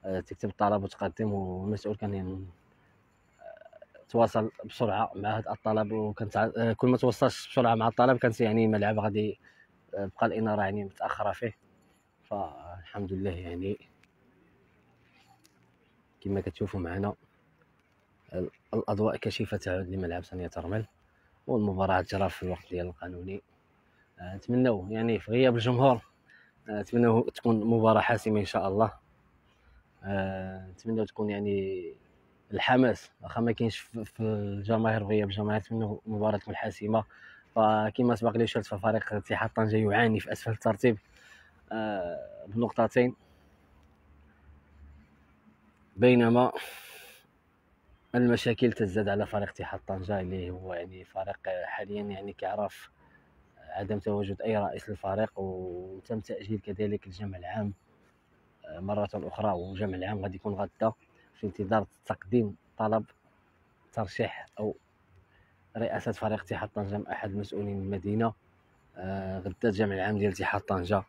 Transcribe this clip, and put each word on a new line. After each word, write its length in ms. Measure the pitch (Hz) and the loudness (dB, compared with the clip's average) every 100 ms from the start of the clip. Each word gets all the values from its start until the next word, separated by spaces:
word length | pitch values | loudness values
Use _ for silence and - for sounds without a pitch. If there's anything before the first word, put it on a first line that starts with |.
آه، 160 | 98 92 | -4 -6
تكتب 280 | - 90 107 | -6 -6 -8
الطلب 340 | - 104 104 | 0 2 2
وتقدم، 500 | 98 - 98 - 110 | -2 -4 -6 -2 -2
والمسؤول 640 | 101 95 92 98 107 104 104 | -2 -4 -6 -4 -4 -4 -4
كان 180 | 104 | -4
يعني، 320 | 101 92 95 92 - _ _ _ _ _ _ _ _ | -4 -6 -8 -12 -18 _ _ _ _ _ _ _ _
آه، 640 | - - - - - - _ | -20 -20 -20 -20 -20 -20 _
تواصل 420 | 117 120 110 110 - | 2 4 4 -2 -6
بسرعة 460 | 107 - 113 98 113 | -14 -2 0 0 -2
مع 240 | - 104 110 | -2 -2 -2
هذا 120 | 110 | -4
الطلب، 420 | 107 110 107 107 | -4 0 0 0
وكان 380 | 110 107 104 101 | -2 -4 -4 -4
تع-، 200 | 107 113 - | 0 0 2
آه، 160 | 117 | 0
كل 160 | 110 127 | 2 4
ما 80 | 127 | 4
توصلش 520 | 127 113 131 - - | 2 4 2 2 -2
بسرعة 260 | - 117 | 2 4
مع 140 | 113 113 | 4 2
الطلب 300 | - 123 123 | 4 6 6
كانت 220 | 127 110 | 2 2
يعني 240 | 113 110 | 2 4
الملعب 340 | 110 107 104 110 | 4 4 2 2
غادي، 400 | 104 104 107 - _ _ _ _ _ | 0 0 -2 -4 _ _ _ _ _
آه، 160 | 98 98 - | -6 -6 0
بقى 100 | 117 | 0
الإنارة 360 | 98 110 104 | 2 0 2
يعني 220 | 98 101 | 0 -2
متأخرة 480 | 98 - 98 - 104 | -6 -6 -6 -2 -2
فيه. 240 | 95 117 - _ _ _ _ _ _ _ | -2 -6 -8 _ _ _ _ _ _ _
فالحمد 840 | 101 92 - 80 92 87 104 95 | -6 -6 -8 -16 -16 -12 -8 -6
لله 180 | 92 98 | -4 -4
يعني 480 | 87 90 87 95 104 - _ _ _ _ _ _ _ _ _ _ _ _ _ _ _ _ _ _ _ _ _ _ _ | -6 -8 -6 -6 -6 -10 _ _ _ _ _ _ _ _ _ _ _ _ _ _ _ _ _ _ _ _ _ _ _
كما 200 | 101 98 | -2 -2
كتشوفوا 400 | 95 - 104 98 | -2 -4 -4 -4
معنا 340 | 85 92 104 - _ _ _ _ _ _ _ _ _ _ _ | -4 -2 -2 -4 _ _ _ _ _ _ _ _ _ _ _
ال-، 160 | 90 92 _ _ | -8 -8 _ _
الأضواء 420 | 113 - 104 107 - | -4 -2 2 2 0
كاشفة 400 | 110 - 110 101 | -4 -4 -4 -4
تعود 320 | - 92 90 | -2 -4 -4
لملعب 360 | 95 90 87 | -4 -4 -6
سانية 240 | 87 92 87 | -8 -8 -8
ترمل، 380 | - 85 107 110 _ _ _ _ _ - | -8 -4 -4 -4 _ _ _ _ _ -2
والمباراة 540 | 127 104 92 95 92 | 0 2 2 2 2
تجرى 300 | - 98 95 | 2 0 -2
في 120 | - | -2
الوقت 280 | 90 90 - | -6 -6 -6
ديال 160 | 87 90 | -6 -6
القانوني. 560 | 85 87 90 90 98 _ _ _ _ _ _ _ _ | -8 -12 -10 -10 -10 _ _ _ _ _ _ _ _
آه، 160 | 90 98 | -12 -12
نتمنوا 540 | - 123 127 104 92 | 0 4 4 2 -2
يعني 280 | 110 113 107 | -2 0 0
في 120 | - | 0
غياب 240 | 117 131 | 4 6
الجمهور، 460 | 117 113 120 135 131 - _ _ - _ _ - | 4 2 6 6 6 0 _ _ -20 _ _ -10
آه، 120 | 104 | -8
نتمنوا 500 | 101 120 120 113 - | -2 4 6 6 4
تكون 340 | - 120 113 | -2 2 2
مباراة 360 | 110 117 110 110 | 4 6 8 6
حاسمة 400 | - 117 113 107 | 6 2 2 2
إن 40 | |
شاء 240 | 95 110 95 | 2 0 0
الله. 240 | 98 110 - _ _ _ _ _ _ _ _ _ _ | 2 2 0 _ _ _ _ _ _ _ _ _ _
آه، 640 | 98 98 95 95 95 95 92 | -4 -2 -2 -4 -8 -10 -14
نتمنوا 340 | 90 113 113 | -12 -4 -2
تكون 260 | 104 - 107 | -2 -2 -2
يعني 600 | 101 104 101 95 95 82 - _ _ _ _ _ | -2 0 0 -2 -4 -8 -14 _ _ _ _ _
الحماس 580 | 101 - 127 127 98 - _ | -2 4 6 6 2 -6 _
واخا 180 | 101 117 | -8 -2
ما 120 | 117 | 0
كاينش 260 | 113 113 - | 2 0 -2
في، 260 | - 117 | -10 -10
في 160 | 107 - | -12 -4
الجماهير، 800 | 110 107 101 101 98 113 113 110 | -2 -2 -2 -6 0 2 2 0
في 60 | 101 | 2
غياب 220 | 107 101 | 2 2
الجماهير 320 | 98 104 107 | -2 0 -2
نتمنوا 380 | - 113 107 104 110 | -2 -4 -4 -4 -6
المباراة 320 | 107 107 104 | 0 0 0
تكون 180 | - - | -4 -6
حاسمة. 480 | 110 - 104 110 107 - - - _ | -6 -6 0 0 0 -12 -20 -20 _
فكما 600 | - 110 107 107 107 120 | 4 6 6 2 2 2
سبق 220 | 113 117 113 | 4 2 2
لي 100 | 113 | 2
شرت 200 | 123 101 | 0 -2
ففريق 480 | 101 107 110 - | -2 0 0 -2
اتحاد 360 | 107 - 101 107 | -6 -2 0 0
طنجة 260 | - 107 110 | 2 2 4
يعاني 440 | 107 104 117 107 | 4 4 4 2
في 120 | - | -2
أسفل 180 | 107 - | -6 -4
الترتيب، 480 | 110 120 104 127 104 _ - - - - _ _ | 0 0 4 4 2 _ -20 -20 -20 -20 _ _
آه، 760 | 110 110 101 87 78 53 50 90 | -6 -4 -2 -4 -6 -12 -16 -8
بنقطتين، 680 | 110 117 - 113 - 123 - _ _ _ _ _ _ _ _ _ _ _ _ - - _ _ - - - _ _ _ - _ _ _ _ 95 | -2 -2 2 2 4 2 0 _ _ _ _ _ _ _ _ _ _ _ _ -20 -20 _ _ -20 -20 -20 _ _ _ -20 _ _ _ _ 6
بينما 560 | 123 123 117 120 123 - - - - - - - _ _ _ _ _ _ _ _ _ | 8 10 8 8 6 2 -12 -16 -18 -20 -20 -20 _ _ _ _ _ _ _ _ _
المشاكل 580 | 123 123 117 123 113 123 | 2 4 4 2 4 2
تزداد 360 | 110 107 98 101 | 2 0 0 0
على 180 | 101 101 | 0 0
فريق 220 | 104 101 | -2 -4
اتحاد 320 | - - 95 - | -6 -10 -10 -6
طنجة 340 | 95 92 101 | -6 -4 -4
اللي 300 | 92 95 90 | -2 -6 -6
هو 240 | 90 95 | -8 -8
يعني 300 | 87 87 92 | -8 -10 -14
فريق 340 | 92 95 95 - - 131 | -12 -8 -8 -8 -6 -6
حاليًا 380 | - - 98 208 | -6 -8 -8 -8
يعني 300 | 104 92 101 | -6 -8 -10
كيعرف 580 | - 92 104 101 - - _ - _ _ _ _ _ - | -8 -6 -4 -4 -6 -20 _ -20 _ _ _ _ _ -12
عدم 300 | 95 98 104 | -8 -4 -4
تواجد 440 | 107 101 98 98 | -2 -2 -2 -4
أي 140 | 113 107 | -2 0
رئيس 320 | 101 78 - | -2 -6 -10
للفريق، 520 | 101 98 98 110 - | -8 -4 0 -2 -2
وتم 800 | 95 92 92 87 92 95 - 110 | -6 -6 -8 -10 -12 -16 -8 -8
تأجيل 380 | - 113 98 107 | -6 -10 -6 -6
كذلك 480 | - 95 104 101 98 | -6 -4 -2 -4 -8
الجمع 320 | 90 104 90 | -10 -10 -10
العام، 340 | 87 104 104 101 _ _ _ _ _ _ _ _ - | -8 -4 -4 -6 _ _ _ _ _ _ _ _ -16
آه، 140 | 80 | -10
مرة 280 | 95 104 101 | -4 -2 -2
أخرى، 380 | 104 87 - 107 | -4 -8 -2 -2
والجمع 440 | 90 92 95 104 92 | -2 -4 -6 -4 -4
العام 260 | 92 107 | -6 -4
غادي 140 | 98 92 | -6 -6
يكون 180 | 110 | -6
غدا 380 | 98 98 _ 110 110 _ _ _ | -4 -6 _ -2 -2 _ _ _
في 120 | _ 104 | _ -8
انتظار 400 | - 95 110 98 _ - | -6 0 0 0 _ -8
تقديم 500 | - 95 123 107 - _ _ | -8 0 2 2 -4 _ _
طلب 260 | - 110 110 _ _ _ _ _ _ _ _ | 0 0 -2 _ _ _ _ _ _ _ _
ترشيح 540 | - 101 - 110 - - - | -6 -6 -2 -4 -4 -14 -6
أو 180 | 107 - _ _ _ _ _ _ _ _ _ 113 | -6 -6 _ _ _ _ _ _ _ _ _ -4
رئاسة 360 | 113 113 123 | -4 -2 -4
فريق 280 | 107 107 107 | -2 -2 -2
اتحاد 280 | - 101 107 | -4 -6 -4
طنجة 300 | - 98 104 | -4 -4 -4
من 80 | - | -4
أحد 280 | - 104 | -6 -6
مسؤولين 440 | 98 101 98 101 101 | -6 -6 -6 -4 -4
المدينة. 540 | 95 98 95 107 117 107 _ _ _ _ _ - | -4 -4 -2 2 0 0 _ _ _ _ _ -12
آه، 420 | 92 98 95 95 | -8 -6 -6 -6
غدا 300 | 95 90 117 | -8 -2 -2
الجمع 260 | 98 104 | 2 0
العام 240 | 98 95 107 | 0 0 2
ديال 140 | 101 | 0
اتحاد 280 | 92 92 104 | 0 -2 -2
طنجة 420 | - 95 87 101 | -2 -2 2 0